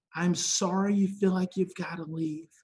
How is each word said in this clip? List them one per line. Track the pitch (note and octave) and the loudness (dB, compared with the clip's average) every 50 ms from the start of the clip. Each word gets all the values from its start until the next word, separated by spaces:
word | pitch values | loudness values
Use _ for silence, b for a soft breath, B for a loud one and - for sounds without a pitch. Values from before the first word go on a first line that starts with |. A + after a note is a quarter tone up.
| _ _ - | _ _ -4
"I'm | D#3+ F3 F3+ E3+ | 0 2 2 2
sorry | D3 - - - - G3+ F3 F#3 F#3+ G3 G3+ G#3 | 2 0 0 0 0 0 0 2 2 2 2 4
you | G3+ G3 F#3 | 4 2 2
feel | G3 - G3 F#3+ F#3 | 2 2 2 2 4
like | F#3 F#3 F#3 - | 2 0 0 0
you've | F#3+ F#3 F#3 - | 0 -2 0 -2
gotta | - F3 - E3 E3+ D#3+ | -6 -8 -8 -8 -8 -8
leave. | D#3 D#3+ D#3+ D#3+ D#3 D3+ D#3 E3 - _ _ | -8 -6 -4 -4 -4 -4 -6 -10 -16 _ _